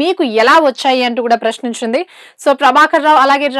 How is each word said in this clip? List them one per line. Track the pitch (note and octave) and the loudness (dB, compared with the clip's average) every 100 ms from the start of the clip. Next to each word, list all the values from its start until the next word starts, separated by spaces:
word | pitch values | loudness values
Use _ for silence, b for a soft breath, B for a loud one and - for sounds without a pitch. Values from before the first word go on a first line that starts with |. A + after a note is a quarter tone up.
మీకు | E4 F4+ C4+ A3 | -2 -2 -2 0
ఎలా | A#3+ D#4+ D4 | 2 4 2
వచ్చాయి | - C4+ C4 B3 | -2 -2 0 -2
అంటూ | A#3+ A#3 | -4 -2
కూడా | A3+ | -2
ప్రశ్నించింది. | A3 - A#3+ A3+ A3+ C4+ F4+ B B _ | -2 -6 -10 -8 -6 -6 -6 B B _
So, | D4 C4 | -2 2
ప్రభాకర్ | C4 C#4 D#4 D#4+ D4+ | 2 2 2 2 2
రావు | D4+ | 2
అలాగే | C4+ C#4 C#4+ | 2 0 -2